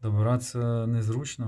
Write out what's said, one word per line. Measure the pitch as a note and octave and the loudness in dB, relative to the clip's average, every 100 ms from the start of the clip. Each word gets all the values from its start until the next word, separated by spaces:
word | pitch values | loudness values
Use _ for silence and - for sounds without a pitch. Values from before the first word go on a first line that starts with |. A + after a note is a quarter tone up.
Добиратися | A2 G#2 A2 B2 B2 A#2+ A#2+ A#2 A#2 | 0 2 4 2 0 -2 0 0 0
незручно, | A#2 A2 A#2+ - - | 0 0 -2 -4 -6